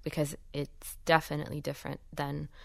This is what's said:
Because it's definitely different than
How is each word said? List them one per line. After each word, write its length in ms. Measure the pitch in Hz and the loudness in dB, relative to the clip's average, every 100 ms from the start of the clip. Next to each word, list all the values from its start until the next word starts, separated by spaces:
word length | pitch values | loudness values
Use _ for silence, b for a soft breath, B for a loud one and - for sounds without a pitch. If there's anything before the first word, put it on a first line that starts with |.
Because 320 | 156 - 147 - - | -2 0 0 -2 -6
it's 460 | 143 139 - - - - | -4 -4 -8 -14 -2 6
definitely 560 | 160 - 151 - 147 | 6 6 -2 -2 -2
different 380 | 139 143 139 147 - | -2 -4 -6 -8 -6
than 360 | - 143 147 147 B | -4 -2 -2 -6 B